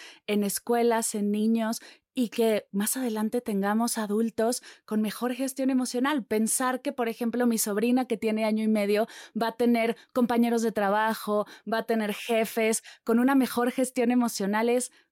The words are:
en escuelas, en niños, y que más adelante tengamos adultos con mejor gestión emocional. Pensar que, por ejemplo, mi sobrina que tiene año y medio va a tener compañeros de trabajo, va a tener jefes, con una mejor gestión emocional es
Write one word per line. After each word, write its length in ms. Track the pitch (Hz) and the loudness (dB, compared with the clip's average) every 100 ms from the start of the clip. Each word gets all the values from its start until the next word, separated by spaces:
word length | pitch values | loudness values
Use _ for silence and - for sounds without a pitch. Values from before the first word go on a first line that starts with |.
| - - - | -20 -14 -4
en 160 | 208 | 0
escuelas, 720 | 202 - - 240 233 226 220 214 | 0 -4 -2 2 2 2 0 -2
en 160 | 202 | -2
niños, 500 | 208 220 226 220 233 - - _ | 0 2 2 0 -4 -10 -20 _
y 160 | - 226 | -4 -4
que 380 | - 226 208 - | 0 2 0 -2
más 260 | 196 214 262 | -4 -2 -2
adelante 420 | 254 214 214 240 | -4 -2 -2 -4
tengamos 580 | 240 202 202 214 233 - | -2 -2 0 0 0 -2
adultos 640 | 208 208 226 - 226 247 - - - | -2 0 0 0 0 -2 -8 -20 -6
con 160 | 220 | -2
mejor 320 | 214 - 240 | -2 -4 -6
gestión 360 | 247 269 - 262 | -4 -6 -4 0
emocional. 560 | 262 254 247 269 302 202 | 0 -2 -2 0 -2 -2
Pensar 560 | 220 220 - 254 254 | 0 0 0 -2 -4
que, 100 | 285 | -6
por 160 | 277 233 | -4 -4
ejemplo, 400 | 220 233 240 247 | -4 -4 0 0
mi 100 | 226 | 0
sobrina 480 | 214 202 240 247 254 | 0 0 2 2 0
que 120 | 220 | -2
tiene 260 | 220 214 | -2 0
año 200 | 220 214 | 0 0
y 40 | 220 | 2
medio 400 | 214 202 208 220 - - 220 | 2 2 2 0 -6 -10 -4
va 60 | 226 | -4
a 80 | 226 | 0
tener 400 | 240 233 226 220 - | 2 2 2 -2 -4
compañeros 480 | - 247 240 233 233 | 0 2 4 2 2
de 100 | 226 | 0
trabajo, 720 | 214 196 208 220 220 - 208 208 - - | 0 2 2 0 -2 -2 -2 -2 -8 -6
va 80 | 226 | -4
a 60 | 226 | 0
tener 280 | 226 208 | -2 -2
jefes, 720 | 208 - 226 220 - 220 226 - - | -4 -2 0 0 0 0 0 -4 -12
con 160 | - 226 | 0 2
una 140 | 254 277 | 4 4
mejor 360 | 247 - 247 | 2 0 0
gestión 400 | 247 254 - 240 | 0 -2 0 2
emocional 560 | 247 240 - 196 208 233 | 2 0 -2 -2 0 2
es 240 | 247 240 _ _ | 0 -2 _ _